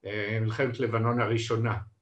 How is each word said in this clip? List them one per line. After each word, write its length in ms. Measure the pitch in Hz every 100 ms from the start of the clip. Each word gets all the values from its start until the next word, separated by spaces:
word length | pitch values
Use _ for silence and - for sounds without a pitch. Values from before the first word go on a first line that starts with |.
אה, 340 | 98 107 104 113
מלחמת 380 | 110 127 131 120
לבנון 420 | 120 113 113 120
הראשונה. 560 | 107 117 - 113 113 95 - _